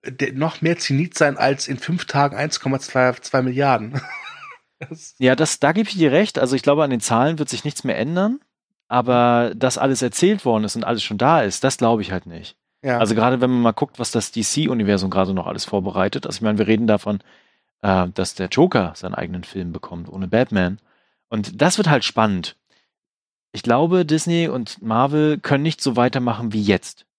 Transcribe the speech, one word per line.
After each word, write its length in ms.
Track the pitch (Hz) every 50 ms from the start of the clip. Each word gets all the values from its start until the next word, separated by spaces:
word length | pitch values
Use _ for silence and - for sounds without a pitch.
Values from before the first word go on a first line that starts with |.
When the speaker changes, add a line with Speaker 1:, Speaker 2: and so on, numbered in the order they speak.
| _
Speaker 1:
de-, 260 | 131 127 - 139 -
noch 300 | 131 131 156 160 - -
mehr 160 | 160 165 170 170
Zenit 400 | - - 139 135 170 175 - -
sein 180 | 160 143 139
als 300 | - - 135 139 135 -
in 120 | - 139 123
fünf 260 | - - 165 175 -
Tagen 320 | - - 143 143 143 139
eins 240 | 110 143 151 - -
Komma 180 | - 131 135 131
zwei, 340 | - - - 135 127 127 131
zwei 280 | - - - - 135
Milliarden? 580 | 127 127 123 131 143 139 127 110 107 113 139 135 -
<laughs> 40 | 740 - 1077 - 1077 - - 1077 1077 508 _ _ _ _ _ - -
Das 240 | 165 165 - - _
Speaker 2:
Ja, 180 | _ 131 127 131
das, 240 | 127 160 - - -
da 140 | - 143
gebe 160 | 165 208 220 -
ich 60 | -
dir 180 | 190 160 143
recht. 260 | 131 165 202 - - 139
Also, 160 | 135 123 135
ich 60 | 127
glaube, 240 | - 147 143 151 156
an 60 | 139
den 100 | 127 117
Zahlen 380 | - - 120 113 127 151 165 151
wird 100 | 147 -
sich 160 | - 120 -
nichts 180 | 151 - -
mehr 140 | - 131 -
ändern, 440 | - 113 143 170 180 196 220 254 285 _ _ _ _ _ _ _ _ _ _
aber 640 | 117 123 120 123 123 120 120 120 120 120 120 113 -
dass 220 | 113 131 127 - -
alles 240 | - 135 131 113
erzählt 420 | 131 120 - - 175 190 214 196 -
worden 200 | 127 113 110 107
ist 120 | 101 -
und 80 | 117 113
alles 180 | - 120 110
schon 140 | - - 110
da 240 | 98 117 143 165 160
ist, 240 | 117 98 - - -
das 140 | 135 - -
glaube 240 | 127 113 117 110
ich 100 | 98 104
halt 140 | 98 90 _
nicht. 320 | 87 85 82 90 - _ _ _ _ _ _
Speaker 1:
Ja. 160 | - 135 123 120
Speaker 2:
Also, 160 | 113 208 -
gerade 260 | 117 113 123 131 123
wenn 80 | 127 127
man 140 | 127 123
mal 100 | 120 117
guckt, 260 | 110 - 147 - - -
was 120 | 120 -
das 220 | - 117 107 -
D-C-Universum 760 | - 117 113 - - 143 156 - 127 117 104 98 104 92 95 95
gerade 240 | - 98 95 95
noch 140 | 98 95 87
alles 180 | 90 - - -
vorbereitet. 600 | - - 101 92 98 90 98 95 101 - - -
Also, 100 | - -
ich 60 | -
meine, 160 | 113 107 107 107
wir 80 | 107
reden 200 | 98 110 107 117
davon, 340 | 110 107 101 - 104 104 98 _ _ _ _ _ _ _ _ _ _ _ _
äh, 260 | - 101 95 92 90 90
dass 220 | 98 - 92 - -
der 140 | - 92 90
Joker 440 | - 127 160 185 - 123 92 85 -
seinen 180 | - - 92 -
eigenen 300 | - - 85 87 90 90
Film 280 | - - 98 90 87
bekommt, 380 | 82 92 - - 90 85 82 80
ohne 180 | 82 95 95 90
Batman. 500 | 107 113 127 - 110 98 90 90 98 - _ _ _ _ _ _ _ _ _ _
Und 320 | 117 110 101 - - 104
das 160 | 147 180 180 -
wird 100 | 202 160
halt 160 | 147 123 -
spannend. 520 | - - - 110 107 98 90 85 - - _ _ _ _ _ _ _ _ _ _ _ _ _ _ _ _ _ _ _
Ich 100 | - 104
glaube, 420 | - 117 117 131 160 165 185 185 175
Disney 420 | 151 156 156 - 170 170 170 170 147
und 340 | 123 127 113 - - -
Marvel 560 | - 113 110 117 131 139 147 151 151 151 151 -
können 240 | - - 143 139
nicht 180 | 147 165 156 -
so 160 | - 139 117
weitermachen 560 | 120 120 123 - 135 123 120 110 104 117 110
wie 80 | 104 110
jetzt. 460 | 104 101 98 90 - - - _ _ _ _